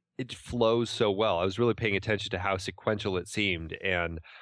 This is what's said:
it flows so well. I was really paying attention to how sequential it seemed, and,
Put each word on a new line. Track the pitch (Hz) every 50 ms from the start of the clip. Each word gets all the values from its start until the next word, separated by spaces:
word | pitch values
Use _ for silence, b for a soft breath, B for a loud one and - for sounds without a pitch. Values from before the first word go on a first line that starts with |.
| _ _ -
it | - 131 - -
flows | - - - 120 120 113 110 117 120 117 -
so | - - 117 104
well. | 95 98 110 107 90 85
I | 90
was | 98 92 110
really | 120 117 104
paying | 98 113 107 98
attention | 98 - 113 107 98 - -
to | - 90
how | 92 98 98
sequential | 92 - 98 - - - 110 107 98 - 101 92
it | 90 80 -
seemed, | - 107 104 98 87 82 82 80 - -
and, | - 95 92 87 85 85 82 80 B B B B